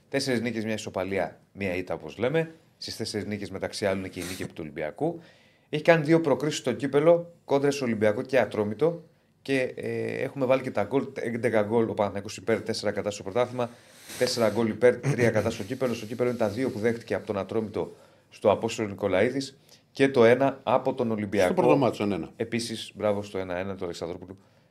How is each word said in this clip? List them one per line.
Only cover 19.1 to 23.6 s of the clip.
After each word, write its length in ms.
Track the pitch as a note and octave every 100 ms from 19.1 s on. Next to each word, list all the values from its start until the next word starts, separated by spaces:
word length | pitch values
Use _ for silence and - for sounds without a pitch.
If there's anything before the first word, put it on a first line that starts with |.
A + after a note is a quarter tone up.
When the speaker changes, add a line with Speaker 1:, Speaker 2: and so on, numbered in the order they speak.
| F#2 A#2 C3+ C3+ - _ - _
Speaker 1:
και 180 | - C3+
το 140 | C3
ένα 360 | A2+ B2 C#3 C3+
από 300 | - B2+ C3
τον 180 | - A#2+
Ολυμπιακό. 340 | A2 G#2 G2 F2+
Speaker 2:
Στο 80 | F#2
πρώτο 160 | B2 C#3+
μάτσο, 260 | B2 -
ένα 120 | G#2 F#2
ένα. 140 | D#2 -
Speaker 1:
Επίσης, 560 | A2+ A#2+ A2+ A2 - -
μπράβο, 280 | G#2 G2+
στο 140 | G2+ F#2+
ένα 200 | F#2+
ένα, 180 | F2